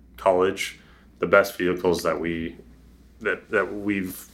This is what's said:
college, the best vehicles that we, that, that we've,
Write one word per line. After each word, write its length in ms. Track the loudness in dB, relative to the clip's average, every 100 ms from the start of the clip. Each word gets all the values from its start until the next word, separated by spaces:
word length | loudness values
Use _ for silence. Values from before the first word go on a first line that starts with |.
| -20 -2
college, 640 | 2 4 2 0 -6 -10 -20 -20 -16 -6
the 60 | 4
best 300 | 4 4 0
vehicles 460 | -2 0 0 0
that 160 | 0 -2
we, 360 | -2 -4 -6 -10 -20 -20 -20 -20 -20 -8
that, 280 | -6 -6 -2
that 220 | -2 0
we've, 540 | -4 -4 -2 -4 -10 -18